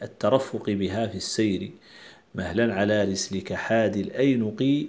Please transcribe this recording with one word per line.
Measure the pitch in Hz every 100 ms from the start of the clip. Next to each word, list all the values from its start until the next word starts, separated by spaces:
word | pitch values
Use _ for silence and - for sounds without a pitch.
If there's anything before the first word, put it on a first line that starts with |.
الترفق | 113 - 104 131 135 110 110
بها | 101 92 101 110
في | 95
السير. | - - 110 92 98 - - - - - _
"مهلاً | 92 90 92 117
على | 98 101 104
رسلك | 98 95 - 98 -
حاد | 92 - 113 107 101
الأينق | 95 - 139 127 107 107 135 143